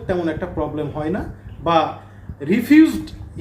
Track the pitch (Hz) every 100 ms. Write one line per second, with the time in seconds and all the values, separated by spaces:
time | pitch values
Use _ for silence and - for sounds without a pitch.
0 | - 180 165 151 180 165 147 147 147 151
1 | 156 208 - - - - 165 165 151 -
2 | - - - - 147 233 - 302 320 -
3 | - - - -